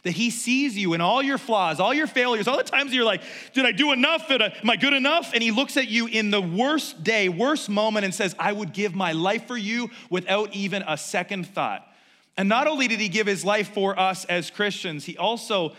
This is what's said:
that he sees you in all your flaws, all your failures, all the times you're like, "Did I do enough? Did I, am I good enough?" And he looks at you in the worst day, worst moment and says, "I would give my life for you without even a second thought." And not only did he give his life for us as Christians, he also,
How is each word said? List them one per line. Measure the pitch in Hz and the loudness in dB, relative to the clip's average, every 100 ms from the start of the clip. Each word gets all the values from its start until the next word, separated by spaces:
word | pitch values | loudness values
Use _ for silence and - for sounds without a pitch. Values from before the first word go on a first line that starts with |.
that | 180 | -4
he | 170 240 | 0 0
sees | 180 - 254 285 202 | -2 0 0 0 0
you | 190 | 0
in | 165 | 2
all | 175 240 | 2 2
your | 277 269 | 2 -2
flaws, | - 220 180 156 | 0 2 2 2
all | 190 | 2
your | 285 311 | 2 0
failures, | 262 247 226 214 | 2 2 2 2
all | 285 | 0
the | |
times | - - 285 | 0 0 0
you're | 254 | 2
like, | 226 185 - - - | 2 0 -4 -16 -6
"Did | 262 247 | 0 2
I | |
do | 208 294 | 4 2
enough? | 262 285 320 320 | 4 2 2 2
Did | 262 | 2
I, | 214 | 2
am | - 220 | 0 0
I | |
good | 220 269 | 2 2
enough?" | 277 262 330 285 | 2 2 2 0
And | 185 | 0
he | 226 | 2
looks | 220 285 285 | 2 0 0
at | 247 | 0
you | 220 226 | 0 0
in | 220 214 | 0 2
the | 208 | 0
worst | 180 175 254 311 - - | 0 0 2 2 -2 -4
day, | 165 220 190 | 0 2 2
worst | 170 247 302 - | 2 2 0 0
moment | 208 220 214 | 0 2 2
and | 196 | -2
says, | 185 196 - | -2 -2 -2
"I | 214 | -2
would | 208 202 | -2 -4
give | 180 208 185 | -4 -4 -2
my | 180 | -2
life | 160 180 226 233 | 0 0 -2 -4
for | 240 | -6
you | 202 233 240 - - | -4 -4 -6 -10 -6
without | 180 180 196 214 196 | -4 0 0 -2 -4
even | 196 202 180 | -4 -4 -4
a | 151 | -4
second | - 196 180 196 165 | -4 -4 -4 -6 -6
thought." | - 131 98 - _ _ _ _ - | -4 -4 -4 -10 _ _ _ _ -2
And | 196 | 2
not | 226 302 | 4 2
only | 302 254 | 2 0
did | 220 | 0
he | 214 | 0
give | 170 208 | 0 0
his | 190 | 0
life | 175 214 202 | 0 0 -2
for | 208 196 190 | -2 0 2
us | 190 185 | 0 0
as | - 175 165 | -4 -4 -4
Christians, | - 208 196 185 151 | -2 -2 -2 -6 -8
he | 139 160 | -10 -4
also, | 180 233 - 208 160 | -2 -2 -2 -2 -2